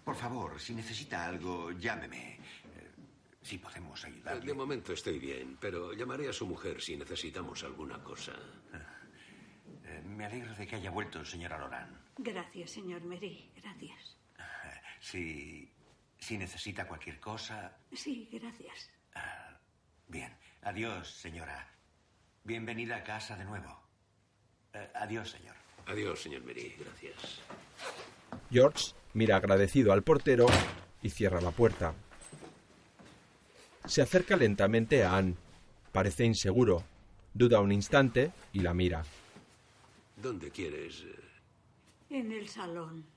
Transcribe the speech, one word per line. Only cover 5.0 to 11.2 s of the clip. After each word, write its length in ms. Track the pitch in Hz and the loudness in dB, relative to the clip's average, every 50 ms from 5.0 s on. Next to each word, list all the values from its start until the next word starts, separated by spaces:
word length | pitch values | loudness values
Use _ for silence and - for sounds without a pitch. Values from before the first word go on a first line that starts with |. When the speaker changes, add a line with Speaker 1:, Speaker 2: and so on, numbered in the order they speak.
| - 107 85 71 | -4 -6 -6 -4
Speaker 2:
bien, 380 | 64 67 67 64 64 65 67 65 | -6 -8 -8 -8 -10 -12 -14 -10
pero 340 | - 104 90 87 87 87 87 | -8 -6 -6 -6 -6 -8 -8
llamaré 340 | 101 123 123 123 135 147 135 | -8 -8 -6 -6 -6 -6 -6
a 40 | 113 | -6
su 120 | - 113 | -6 -6
mujer 360 | 95 85 - - 95 80 - | -6 -6 -6 -6 -8 -8 -6
si 160 | - - 80 71 | -8 -8 -8 -10
necesitamos 640 | 71 - 87 - - 80 - 92 87 71 62 - - | -8 -8 -8 -8 -8 -8 -8 -10 -10 -10 -10 -10 -10
alguna 380 | 67 64 67 78 67 64 - 69 | -12 -10 -10 -12 -12 -12 -14 -14
cosa. 300 | - - - - - - - - - - - - - - 82 78 - - - - - - - - - - - - - - - _ - - - - | -14 -14 -14 -12 -14 -14 -14 -16 -16 -20 -20 -20 -18 -16 -16 -16 -16 -18 -20 -20 -20 -20 -20 -20 -20 -20 -20 -20 -20 -20 -20 _ -20 -20 -20 -16
Speaker 1:
Eh, 160 | 82 78 80 - | -16 -14 -14 -12
me 200 | 92 104 104 107 | -12 -10 -10 -10
alegro 280 | 107 113 123 120 113 113 | -8 -8 -10 -10 -12 -12
de 120 | 98 104 90 | -12 -10 -10
que 80 | 113 | -8
haya 140 | 107 90 95 | -8 -8 -6
vuelto, 340 | 85 104 104 - - 82 | -6 -6 -6 -6 -8 -10